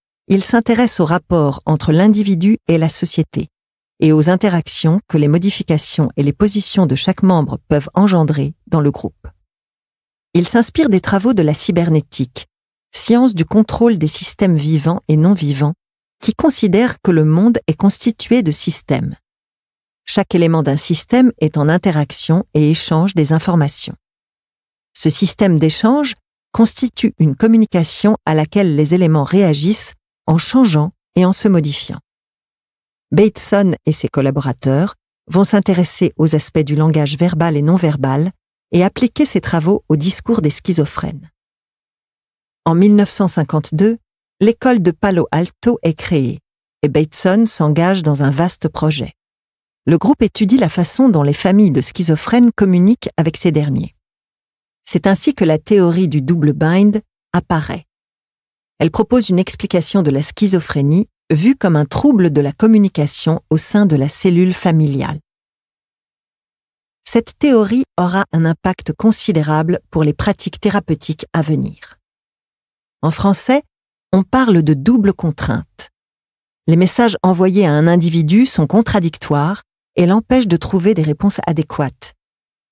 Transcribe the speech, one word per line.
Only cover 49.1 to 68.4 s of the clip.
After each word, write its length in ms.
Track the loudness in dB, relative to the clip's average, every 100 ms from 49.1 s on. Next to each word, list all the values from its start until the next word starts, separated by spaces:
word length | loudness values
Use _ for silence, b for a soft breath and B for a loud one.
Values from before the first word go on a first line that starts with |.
| -14 _ _ _ _ _ _ -2
Le 120 | 0
groupe 240 | 2 0
étudie 360 | -2 0 0 2
la 100 | 2
façon 420 | 0 -2 0 2
dont 120 | 2
les 100 | 0
familles 380 | 0 2 4 4
de 100 | 2
schizophrènes 720 | -2 -4 -2 -2 0 2 2
communiquent 600 | 2 2 4 4 2 -2 -4
avec 200 | -4 -2
ces 160 | 0
derniers. 420 | 0 0 -4 -6 -14 _ _ _ _ _ _ _ _ -6
C'est 180 | -2 0
ainsi 280 | 0 -2
que 100 | -2
la 140 | 0 0
théorie 500 | 0 2 2 2 0
du 120 | -2
double 320 | -2 0 0
bind 480 | 0 0 2 2 0 -6 _ _
apparaît. 540 | -6 -2 -4 -4 -10 -14 _ _ _ _ _ _ _ _ -4
Elle 100 | -2
propose 380 | -2 0 0 0
une 100 | 0
explication 640 | -2 -6 -4 -4 -2 -2
de 80 | 0
la 100 | -2
schizophrénie 880 | -4 -2 0 0 -2 -2 0 0 -2 _ -4
vue 220 | 0 0
comme 220 | 0 0 0
un 80 |
trouble 480 | 0 0 2 2 2
de 80 | 2
la 100 | -2
communication 920 | 0 4 4 2 0 -2 -2 -2 -2 -2
au 60 | -2
sein 300 | 0 0 2
de 80 |
la 140 | 2 0
cellule 440 | -2 0 2 2
familiale. 680 | 0 0 2 0 -2 -6 -8 -14 _ _ _ _ _ _ _ _ _ _ _ _ _ _ _ _ _ -4
Cette 300 | -4 -4 -2
théorie 460 | 2 2 2 -2 -2 -4
aura 260 | -2 -2 -2
un 120 | 0